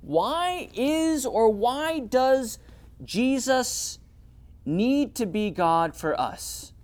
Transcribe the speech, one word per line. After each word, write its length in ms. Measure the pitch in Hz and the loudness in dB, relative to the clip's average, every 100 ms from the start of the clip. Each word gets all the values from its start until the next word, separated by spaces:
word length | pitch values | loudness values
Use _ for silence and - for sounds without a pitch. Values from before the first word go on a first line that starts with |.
why 680 | 151 151 202 320 359 359 - | 0 0 0 0 -2 -4 -8
is 540 | - 269 311 320 311 254 | -4 0 2 2 0 -2
or 240 | 202 226 | 4 4
why 480 | 208 233 269 311 320 | 4 0 0 -2 -4
does 580 | 226 254 262 269 240 - - - - - | 0 2 4 2 0 -10 -18 -20 -20 -20
Jesus 960 | 127 185 254 269 247 262 247 - - - - - - - - - - | -6 0 2 2 2 2 2 -4 -8 -10 -18 -20 -20 -20 -20 -12 -4
need 480 | 165 233 277 277 | 0 2 2 0
to 140 | - 220 | -2 -4
be 240 | 196 214 | -2 -2
God 440 | 156 170 165 165 - | 0 2 2 0 -2
for 240 | 160 - | -4 -2
us? 540 | 117 - - - - - | -2 -6 -12 -12 -16 -20